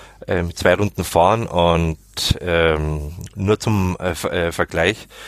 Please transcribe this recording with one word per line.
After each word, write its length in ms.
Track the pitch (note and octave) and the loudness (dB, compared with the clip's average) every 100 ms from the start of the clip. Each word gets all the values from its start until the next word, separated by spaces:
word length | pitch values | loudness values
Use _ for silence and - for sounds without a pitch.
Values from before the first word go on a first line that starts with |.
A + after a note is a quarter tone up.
| - - - | -20 -14 -4
äh, 160 | F#2+ | -2
mit 140 | F2 - | -2 0
zwei 180 | F#2+ F#2 | 2 2
Runden 280 | G#2 - | 0 -2
fahren 440 | F2 F2 F2 A2+ A#2 | 0 4 4 4 0
und, 500 | F2 F2 E2 E2 D#2+ _ - - - | 0 2 2 0 -4 _ -4 -2 -2
ähm, 720 | F2 E2+ E2 D#2 D2+ D2+ D2 F2 - - | 0 2 2 2 -2 -4 -8 -12 -14 -4
nur 240 | F#2+ G#2+ | 0 0
zum, 380 | - G#2+ F#2 F2 | 2 0 0 -2
äh, 140 | F2+ | -4
Ver-, 200 | E2 - | -4 -4
äh, 180 | F#2 E2+ | -2 -2
Vergleich. 560 | E2 E2+ E2 E2+ A2 - - | -2 -2 0 0 0 -8 -20